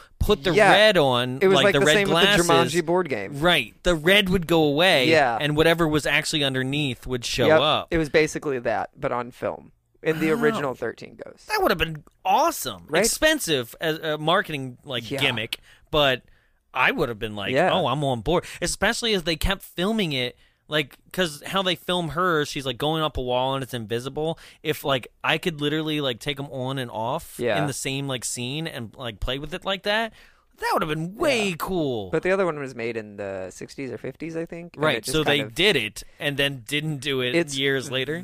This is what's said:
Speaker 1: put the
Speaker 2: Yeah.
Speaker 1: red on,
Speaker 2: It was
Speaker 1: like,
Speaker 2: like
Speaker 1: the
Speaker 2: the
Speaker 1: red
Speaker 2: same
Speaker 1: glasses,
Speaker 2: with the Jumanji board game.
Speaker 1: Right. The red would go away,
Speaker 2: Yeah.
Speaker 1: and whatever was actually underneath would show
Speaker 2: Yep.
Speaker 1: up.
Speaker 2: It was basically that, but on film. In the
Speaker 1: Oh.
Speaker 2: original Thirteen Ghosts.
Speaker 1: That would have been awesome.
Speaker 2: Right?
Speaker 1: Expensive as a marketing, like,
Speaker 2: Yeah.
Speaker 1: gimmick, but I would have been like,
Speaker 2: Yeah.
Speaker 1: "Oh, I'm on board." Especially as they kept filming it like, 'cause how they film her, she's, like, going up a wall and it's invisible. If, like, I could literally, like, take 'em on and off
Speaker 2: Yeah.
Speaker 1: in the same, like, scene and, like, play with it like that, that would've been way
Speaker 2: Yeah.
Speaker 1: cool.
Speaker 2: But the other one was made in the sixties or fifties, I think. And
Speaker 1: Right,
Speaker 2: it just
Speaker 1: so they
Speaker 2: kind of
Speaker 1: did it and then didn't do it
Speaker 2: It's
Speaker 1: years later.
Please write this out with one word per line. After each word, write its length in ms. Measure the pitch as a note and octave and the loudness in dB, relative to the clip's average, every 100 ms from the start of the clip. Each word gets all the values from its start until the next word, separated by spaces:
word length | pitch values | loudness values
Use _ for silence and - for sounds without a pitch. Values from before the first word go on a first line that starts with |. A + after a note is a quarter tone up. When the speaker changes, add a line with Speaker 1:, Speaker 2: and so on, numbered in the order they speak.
| - - | -12 -2
Speaker 1:
put 260 | - G#3 | 2 2
the 80 | F3+ | 4
Speaker 2:
Yeah. 180 | F3+ G3+ | 6 8
Speaker 1:
red 260 | F#3 G#3+ F#3 | 8 8 6
on, 400 | C#3 B2 B2+ C3 | 4 4 0 2
Speaker 2:
It 60 | F#3+ | 6
was 60 | D#3+ | 6
Speaker 1:
like, 80 | |
Speaker 2:
like 80 | C3+ | 6
Speaker 1:
the 60 | C#3+ | 6
Speaker 2:
the 60 | D3+ | 6
Speaker 1:
red 60 | |
Speaker 2:
same 140 | D#3 D3 | 4 4
Speaker 1:
glasses, 380 | E3 F#3+ G3+ E3+ | 4 6 4 4
Speaker 2:
with 260 | E3 E3+ | 4 4
the 100 | E3 | 0
Jumanji 20 | |
board 240 | D#3 F3+ E3 | 2 0 0
game. 320 | A2+ G2 C#3 | -4 -6 0
Speaker 1:
Right. 340 | E3+ D#3+ A2 - | 2 2 0 -4
The 100 | F3+ | 0
red 340 | E3 D#3 G3+ F#3+ | 2 4 4 4
would 180 | F#3 D#3 | 0 2
go 180 | E3 | 4
away, 440 | D3+ C#3+ F#3 D3+ B2+ | 4 4 4 4 6
Speaker 2:
Yeah. 300 | D#3+ C3 A#2 | 4 4 2
Speaker 1:
and 160 | D3 D3+ | 0 4
whatever 320 | D#3+ E3 D#3+ | 4 4 2
was 160 | D3+ | 2
actually 400 | D#3 D3 D3+ D#3+ | 2 0 0 -2
underneath 640 | C#3 C3 C3 C#3+ C#3+ A#2 B2 | 0 0 -2 -2 -2 -4 -6
would 180 | B2+ | -6
show 220 | - - A#2+ | -4 2 4
Speaker 2:
Yep. 140 | D#3 | 4
Speaker 1:
up. 280 | D3+ A#2+ - | 4 0 0
Speaker 2:
It 60 | E3+ | -2
was 140 | D3+ | 2
basically 480 | D#3+ D#3 D#3+ D3+ B2+ | 2 2 -2 -4 -4
that, 320 | A#2+ G2+ - - | -2 -2 -4 -6
but 140 | C#3 | -6
on 180 | B2 A#2+ | -4 -6
film. 420 | - G#2 D2+ C#2+ _ _ _ | -6 -8 -8 -14 _ _ _
In 180 | D#3+ D#3+ | -4 0
the 100 | D#3+ | 0
Speaker 1:
Oh. 40 | D#3 | 2
Speaker 2:
original 360 | A3+ A3 C#3+ | 2 0 -4
Thirteen 420 | A#2+ A2+ - - A2 | -6 -8 -8 -16 -18
Ghosts. 220 | - - - | -18 -16 -6
Speaker 1:
That 160 | G#4+ | 0
would 80 | F#4+ | 2
have 80 | - | 0
been 260 | E3 D#3 - _ | -2 -6 -14 _
awesome. 600 | F#3 G#3+ D#4+ - B2+ F#2 F#2 | 0 2 2 -2 -8 -10 -2
Speaker 2:
Right? 140 | D#3 | 0
Speaker 1:
Expensive 720 | A3+ - D#4 D#4 - C#3 A#2 - | 2 2 2 2 0 -2 -2 -6
as 180 | E3 D#3 | -4 -2
a 180 | D#3 D#3 | -4 -2
marketing, 580 | D3+ F#3 G3 C#3+ C3 B2 | 2 2 0 -6 -8 -12
like, 260 | D3 B2 A2+ | -8 -8 -6
Speaker 2:
Yeah. 100 | C3+ | 0
Speaker 1:
gimmick, 400 | C#3 A#2 A2+ - - - - | 0 0 -6 -8 -14 -20 -2
but 320 | D#3 C#3+ B2+ _ _ _ _ _ | 2 4 2 _ _ _ _ _
I 160 | C3 C#3+ | 0 2
would 180 | C4 C3+ | 2 -2
have 100 | A2 | -4
been 160 | A2 | -8
like, 180 | G#2 G2 | -6 -2
Speaker 2:
Yeah. 160 | C3 F3+ | 2 4
Speaker 1:
"Oh, 140 | E3+ C#3 | 2 0
I'm 180 | C#3 | 0
on 160 | C#3+ A#2+ | 0 -2
board." 240 | G#2+ E3+ - - | 0 0 -2 -6
Especially 540 | F3 - G3+ A#3 A#3 | -6 0 0 0 0
as 80 | G3 | -2
they 140 | E3 D#3+ | -2 -2
kept 260 | F3 G3 | 0 -2
filming 500 | - - F#3 A3 E3+ | -6 -4 -2 0 0
it 240 | C3+ B2 - _ _ - | -2 -4 -6 _ _ -4
like, 280 | D3+ C#3 - _ | -4 -4 -10 _
'cause 300 | - F3+ D3 - | -4 -4 -4 -6
how 160 | F#3+ | -2
they 120 | F#3 | -2
film 360 | E3+ - F3+ E3 | -2 -2 -4 -2
her, 340 | D3 F#3 D#3+ | -2 0 0
she's, 220 | D3 D3 C3 | -2 -6 -6
like, 120 | A2+ | -4
going 240 | D3 D#3+ | -2 -2
up 140 | D#3 C3+ | -2 -4
a 60 | |
wall 320 | B2 B2 C3 | -2 0 0
and 80 | C3+ | -4
it's 100 | C3 | -6
invisible. 640 | B2 G#2 A#2 C3 C#3 D#3 D#3+ - - | -8 -6 -6 -6 -6 -6 -6 -12 -12
If, 220 | D#3 D3 | -6 -4
like, 240 | D3+ C3+ - _ | -2 -2 -4 _
I 140 | B2+ D#3+ | -2 0
could 220 | F3+ D3+ | -2 -4
literally, 400 | D3 D#3 D#3 D3+ | -2 -2 -2 -2
like, 180 | C#3 A2+ | -2 -4
take 180 | D3 C3+ | -6 -8
'em 80 | C3+ | -8
on 280 | C3 B2+ C#3 | -6 -6 -6
and 120 | A#2+ | -6
off 460 | G#2+ A2+ D#3 - - | -6 -4 -6 -8 -6
Speaker 2:
Yeah. 200 | A#2+ G2+ | -2 0
Speaker 1:
in 60 | G2 | -2
the 60 | |
same, 340 | B2 C#3+ C3+ C#3 | -4 -6 -6 -6
like, 180 | B2+ | -6
scene 420 | - - B2 D3 E3 | -8 -8 -6 -6 -8
and, 280 | C#3+ A2 | -10 -12
like, 240 | - B2 G2+ | -12 -12 -8
play 200 | - C3+ | -6 -6
with 160 | D3 | -8
it 100 | F3 | -8
like 200 | F#3 F#3+ | -6 -6
that, 280 | G#3 G#3+ A3+ - - _ _ - | -2 -2 -4 -10 -20 _ _ -8
that 120 | A4+ | -2
would've 140 | F#4 E3 | 0 0
been 260 | D#3 E3+ | -4 -6
way 360 | G#3+ E4 A#3+ G3+ | -2 0 2 0
Speaker 2:
Yeah. 60 | E3 | -4
Speaker 1:
cool. 520 | - F#3 D3 A#2 F#2+ | -4 -2 -2 -2 -2
Speaker 2:
But 120 | D#3+ | -2
the 80 | F3+ | 0
other 120 | F#3+ | 0
one 140 | F3+ D3 | 0 -2
was 160 | C3+ | -8
made 220 | B2 A#2 A2+ | -6 -6 -6
in 200 | G#2+ G2+ | -8 -10
the 340 | G2 F#2+ F#2 | -8 -6 -10
sixties 400 | - - - C3+ | -12 -16 -12 -10
or 40 | A2+ | -8
fifties, 400 | C3 - D#3+ E3 | -10 -10 -10 -8
I 80 | |
think. 300 | E3 E3+ E3+ | -10 -12 -14
And 100 | - | -2
Speaker 1:
Right, 120 | D3+ A#2+ | 0 0
Speaker 2:
it 60 | |
just 100 | B2+ D#3 | -2 -2
Speaker 1:
so 60 | |
they 140 | D3 D3 | 2 0
Speaker 2:
kind 80 | A2 | -2
of 60 | |
Speaker 1:
did 220 | A#2 G3+ D#3 | 0 2 2
it 260 | G#2+ - - - | -2 -8 -16 -8
and 180 | D3+ C#3 | -6 -2
then 280 | C#3+ C#3 G#2+ | -2 -4 -6
didn't 320 | D3 D#3 C#3+ | -4 -4 -6
do 220 | D3 C3+ | -4 -2
it 120 | B2 | 0
Speaker 2:
It's 220 | E3 D#3+ C#3 | 0 -2 -2
Speaker 1:
years 340 | C#3 C3+ C#3+ | 0 0 -2
later. 300 | B2+ C3 E3 | -4 -4 -6